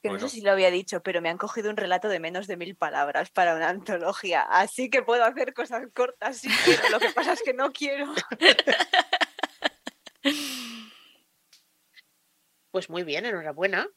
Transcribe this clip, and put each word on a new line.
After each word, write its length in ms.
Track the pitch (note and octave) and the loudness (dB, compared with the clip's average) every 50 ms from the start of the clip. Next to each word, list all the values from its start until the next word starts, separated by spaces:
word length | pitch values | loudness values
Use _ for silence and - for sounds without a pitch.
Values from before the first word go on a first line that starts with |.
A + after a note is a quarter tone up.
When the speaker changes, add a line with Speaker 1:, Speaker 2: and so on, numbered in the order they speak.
| _ | _
Speaker 1:
que 60 | G#3 | -2
no 60 | G3 | -4
Speaker 2:
Bueno. 140 | G3 A3 C4+ | -2 -4 -6
Speaker 1:
sé 80 | - | -6
si 40 | A3+ | 0
lo 100 | G3+ G3+ G3 | 2 2 4
había 180 | G3 F#3 F#3 | 6 6 4
dicho, 320 | F3+ F#3 G3 - - F3 - | 4 4 -2 -2 -6 -6 -4
pero 180 | F#3+ F3+ F3 | -2 -2 0
me 80 | E3+ E3 | 0 -2
han 80 | E3+ | -2
cogido 320 | F3 - G3+ - A#3 G3+ G#3 | -2 -4 -6 -4 -4 -4 -2
un 80 | G#3+ | -2
relato 320 | G#3+ G#3 F3+ F3+ F#3 F#3 G#3+ | -2 0 0 0 0 2 0
de 120 | G3 E3+ | -2 -2
menos 260 | E3 E3 F3 F3+ G3+ | -4 -4 -6 -6 -6
de 100 | F#3+ G3 | -6 -8
mil 180 | F3 F3 F3+ G3 | -8 -8 -10 -4
palabras 560 | _ - D3+ D3 C#3+ C#3+ C#3+ C#3+ C#3 E3+ - | _ -4 -2 0 0 0 0 0 -2 -2 -2
para 240 | _ - F3+ F3 E3 | _ 2 4 4 4
una 140 | D#3+ E3 E3 | 2 2 0
antología, 720 | F3+ G3+ - - G#3 F3 E3+ F3 G3 - - F#3+ F3 D3 A2 | 0 -2 -4 -4 -4 -2 0 -2 -2 -2 -4 0 0 0 2
así 460 | - G#2 G#3 C4 - - - B3+ B3 | 4 4 4 4 4 0 -4 -4 2
que 140 | A#3+ C4 A3 | 2 0 2
puedo 220 | - A#3 A#3+ A#3 | 4 4 4 4
hacer 280 | A3+ B3 C#4 C4 B3+ C4 | 2 2 0 -4 -4 -4
cosas 320 | - B3 C4 C4 A3+ C4 B3 _ | -6 -6 -6 -6 -8 -8 -10 _
cortas 440 | - B3 B3 B3 _ - A3+ C4+ A#3 | -2 -2 -2 -2 _ -6 -6 -6 -6
si 100 | - C4 | -4 -2
quiero, 400 | G#3 - - F4 G#4 A#4 - B4 | 0 4 6 6 6 6 4 2
lo 100 | G#4 - | 2 2
que 100 | G#4+ A4+ | 2 2
pasa 220 | - - - C#4+ F#4 | 0 0 0 0 0
es 80 | - A#4 | 0 0
que 100 | C#4+ B3+ | -4 0
no 180 | B3 C4+ C#4+ C4+ | 0 0 -2 -2
quiero. 400 | - D4 C#4+ C#4 C#4+ C#4+ C#4+ D4+ | -4 -4 -4 -2 -4 -4 -4 -4
<laughs> 60 | - - - A#3+ - D#4 F4+ - - - - - - F4+ - - F4+ E4 - - - - - - - - - - _ - - - _ _ - _ _ _ - _ _ - C#4 D4+ D4 D4 C#4 C4 B3+ B3 A#3 A#3 A3+ A3 A3 - - - - _ _ _ _ _ _ _ _ - _ _ _ _ _ _ _ _ - _ _ _ _ _ _ _ _ _ _ _ _ _ _ | -6 -6 -6 -4 2 4 4 4 4 4 2 2 2 2 2 2 2 2 2 0 0 0 -2 -2 -8 -8 -8 -8 _ -6 -6 -6 _ _ -18 _ _ _ -20 _ _ -2 -2 -2 -2 -4 -8 -8 -8 -10 -12 -12 -14 -16 -18 -20 -20 -20 -20 _ _ _ _ _ _ _ _ -20 _ _ _ _ _ _ _ _ -20 _ _ _ _ _ _ _ _ _ _ _ _ _ _
Speaker 3:
Pues 180 | - F#3 F3+ - | -6 -6 -6 -4
muy 140 | D#3+ F3 F3+ | -8 -8 -4
bien, 240 | D#3+ C#3+ D#3 G3+ | -4 -4 -4 -4
enhorabuena. 600 | A#3+ G#3+ F3 D#3+ D#3 D3 D3 F3+ G3 F#3+ F3+ C4 G#4 _ | -4 -6 -6 -6 -8 -6 -2 -2 0 0 0 -2 -4 _